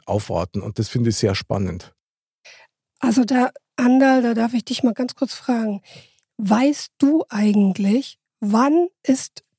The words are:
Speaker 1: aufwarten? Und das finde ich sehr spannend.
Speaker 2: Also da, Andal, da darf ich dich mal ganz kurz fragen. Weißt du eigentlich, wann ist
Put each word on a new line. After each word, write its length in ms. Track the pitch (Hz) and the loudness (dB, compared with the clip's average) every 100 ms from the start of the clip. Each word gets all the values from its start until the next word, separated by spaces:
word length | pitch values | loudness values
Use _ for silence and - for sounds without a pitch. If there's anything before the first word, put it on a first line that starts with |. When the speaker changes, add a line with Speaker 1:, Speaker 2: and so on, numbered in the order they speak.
| - | -2
Speaker 1:
aufwarten? 560 | 101 - 87 90 104 | -4 -2 -4 -4 -6
Und 180 | 107 104 | -8 -6
das 80 | 110 | -4
finde 220 | 123 117 | -2 -2
ich 80 | 110 | 0
sehr 180 | - 98 | 0 -2
spannend. 580 | - 101 92 87 - _ _ _ _ _ - - _ _ _ _ | -4 -4 -4 -6 -14 _ _ _ _ _ -20 -20 _ _ _ _
Speaker 2:
Also 240 | 262 226 233 | 0 2 2
da, 240 | 254 254 - _ - | 2 0 -4 _ -2
Andal, 460 | 247 254 269 262 | 2 4 4 4
da 120 | 233 | 2
darf 200 | 226 233 | 0 -2
ich 100 | 240 | -2
dich 200 | - 247 | -6 -2
mal 100 | 247 | -2
ganz 220 | - 247 - | -2 -6 -6
kurz 180 | 269 | -8
fragen. 480 | - - 240 220 202 - - - _ _ - | -6 -4 -2 -2 -6 -12 -20 -20 _ _ -8
Weißt 560 | 202 214 269 294 - - | -2 2 2 0 -6 -2
du 280 | 277 311 - | 2 2 -2
eigentlich, 920 | 214 208 208 196 185 196 233 277 - _ _ | 0 2 4 2 0 0 0 -2 -12 _ _
wann 480 | 214 220 277 320 349 - - | -2 2 4 2 0 -2 -2
ist 380 | 262 - - - | -2 -4 -16 -20